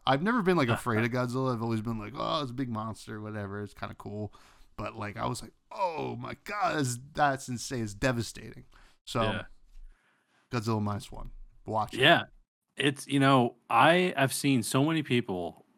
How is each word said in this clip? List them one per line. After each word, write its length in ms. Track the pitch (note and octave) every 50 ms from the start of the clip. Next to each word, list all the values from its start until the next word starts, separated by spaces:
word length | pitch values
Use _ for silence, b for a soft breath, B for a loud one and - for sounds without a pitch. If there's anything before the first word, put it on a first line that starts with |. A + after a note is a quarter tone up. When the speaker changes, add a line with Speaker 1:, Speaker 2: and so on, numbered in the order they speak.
| -
Speaker 1:
I've 180 | B2 C3+ C#3 E3+
never 180 | G#3+ B3 B3
been, 160 | F#3 F#3+ F#3 E3+
like, 100 | C3+ A#2
afraid 360 | A2+ - - A#2+ A2+ G#2+ A#2
of 60 | A#2+
Speaker 2:
<laughs> 0 |
Speaker 1:
Godzilla. 420 | A#2 B2+ B2+ B2 A#2+ C3 C3 C3 B2
I've 100 | A2 A2+
always 180 | A#2 A2+ A2+
been 180 | G#2+ A#2 A#2 A2
like, 140 | G#2 G#2+ - -
"Oh, 240 | A2 A2 E3 D#3+
it's 100 | C#3+ B2
a 40 | A#2+
big 140 | C3 C3+ A#2+
monster, 520 | A#2 A2 A2 A2+ G#2+ - - - A2+ G#2+
whatever. 400 | G#2+ G#2+ G#2+ G#2+ G2+ G2 G2+ G#2
It's 120 | G#2 G#2 -
kinda 220 | - - G2+ G#2
cool." 380 | - - G#2+ G#2 G#2 G#2+ G#2 b b b b b b b b _ -
But, 200 | G#2 G#2+ A2 A2
like, 180 | G#2 G#2 G2
I 100 | A2+ A#2
was 160 | A#2+ B2 -
like, 120 | A2+ - - _ _ _
"Oh 460 | - - F#3+ F3 E3 D3 C3+ B2 A#2+ A#2
my 180 | B2 A#2+ - - _
God, 320 | - G#3 G#3 F#3+ E3+ D#3
that's, 240 | D#3 C#3+ B2 A#2+ A#2+ C3 - -
that's 340 | D3 D3 C#3+ C3+ B2+ - -
insane. 360 | B2 A2 - - C3+ A#2+ A2+
It's 100 | G#2 G2+
devastating." 720 | - - C3 B2 A#2 A2 - - - A2+ A#2 - - - - b b b b b b _
So, 160 | - - B2
Speaker 2:
Yeah. 200 | A2+ A2 F#2 F2 - - - - - - - - - - - _ _ _ _ _ _ _ _ _ _ _
Speaker 1:
Godzilla 300 | B2+ A#2+ G#2 A2+ A2+ G#2+
Minus 300 | G#2 G#2 G2+ G2+ - -
One. 200 | A2+ A2 A2 - - - - - - - -
Watch 280 | - G#2+ G#2+ G#2+ - A#2
it. 60 | A2+
Speaker 2:
Yeah. 240 | C3 D#3+ E3+ A2+ - - - - _ _ _ _ _ _ _
It's, 320 | - - D3 C3+ - - C#3
you 120 | C#3 C#3
know, 360 | C#3 C#3 C#3 C3 A#2+ A#2+ - _ _ -
I 440 | A2+ A#2 C3 D#3 E3+ F3+ F3+ F3+ - C3+
have 160 | C3+ C3 -
seen 300 | - - C#3+ C3+ A#2+ G#2+
so 200 | - - C3 C#3
many 180 | D#3+ D#3+ D#3+
people 640 | C3+ - B2 B2 A#2 - F#2+ F2+ F2 E2 - - - _ _